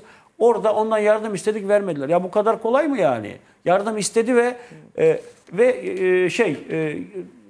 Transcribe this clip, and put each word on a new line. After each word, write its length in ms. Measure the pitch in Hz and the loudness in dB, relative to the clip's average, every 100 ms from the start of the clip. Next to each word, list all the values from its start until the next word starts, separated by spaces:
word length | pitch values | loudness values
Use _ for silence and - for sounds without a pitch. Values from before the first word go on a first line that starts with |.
| - - _ _ | -16 -20 _ _
Orada 360 | 233 214 208 | 2 2 0
ondan 240 | 214 220 220 | 0 0 0
yardım 360 | 208 214 220 | 2 2 0
istedik, 340 | 196 - 220 196 | -4 -4 -4 0
vermediler." 400 | 208 196 147 139 | 0 0 -4 0
Ya 160 | 175 | 0
bu 60 | 180 | 0
kadar 320 | 208 208 226 | 0 0 0
kolay 260 | 226 254 320 | 0 0 0
mı 100 | 262 | 0
yani? 380 | 156 120 101 95 - _ | 0 0 -6 -14 -20 _
Yardım 340 | - 185 208 214 | 0 0 0 -4
istedi 380 | 190 226 226 247 | -2 0 2 2
ve, 200 | 240 247 - 156 - - | 2 -4 -14 -20 -14 0
e, 220 | 160 151 - - - | 2 2 -4 -20 -12
ve, 140 | 170 247 240 185 190 185 185 | 2 2 2 -4 -2 0 2
e, 60 | 180 | 0
şey, 360 | - 214 143 - | 0 -2 -2 -6
e, 280 | 160 156 - 175 196 - - _ | -6 -4 -6 -10 -14 -16 -20 _